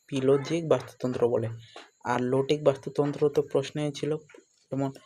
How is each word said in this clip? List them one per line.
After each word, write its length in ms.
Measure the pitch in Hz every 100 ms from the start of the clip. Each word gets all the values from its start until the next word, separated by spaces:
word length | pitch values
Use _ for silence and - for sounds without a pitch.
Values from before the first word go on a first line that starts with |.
| -
পিলোজিক 560 | 135 131 139 139 165 160
বাস্তুতন্ত্র 540 | 131 - - 127 123 117
বলে। 200 | 117 113 117 - - - _
আর 160 | 117 123
লোটিক 380 | 123 131 135 151
বাস্তুতন্ত্র 560 | 147 - - - 143 143 147
তো 120 | 147
প্রশ্নই 500 | 143 143 139 151 147
ছিল, 180 | 143 143 151 - - _ _ -
যেমন 180 | 135 135 135